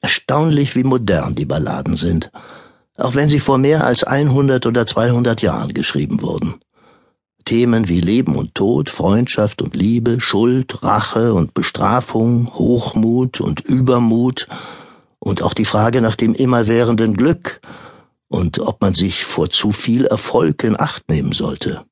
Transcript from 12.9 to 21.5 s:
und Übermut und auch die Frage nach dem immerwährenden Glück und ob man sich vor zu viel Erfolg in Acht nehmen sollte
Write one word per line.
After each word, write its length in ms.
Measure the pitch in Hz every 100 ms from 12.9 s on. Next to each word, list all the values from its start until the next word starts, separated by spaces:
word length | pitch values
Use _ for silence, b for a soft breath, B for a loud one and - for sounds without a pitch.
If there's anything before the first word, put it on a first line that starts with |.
| 110 113 120 127 -
und 200 | - -
Übermut 880 | - 131 127 123 117 113 123 127 - B B B B B B B
und 240 | - 98
auch 120 | -
die 100 | -
Frage 360 | 107 107 110 123
nach 160 | 113 107
dem 180 | 113
immerwährenden 800 | 107 131 123 110 117 120 113 113
Glück 460 | 101 131 170 - - B B B B B B _
und 300 | - 87 -
ob 220 | - -
man 140 | 98
sich 300 | 95 95 -
vor 260 | - - 78
zu 200 | - 107
viel 360 | 101 - 117 135
Erfolg 580 | 107 - 123 - 73
in 140 | 113 107
Acht 300 | - - -
nehmen 240 | 78 -
sollte 520 | - -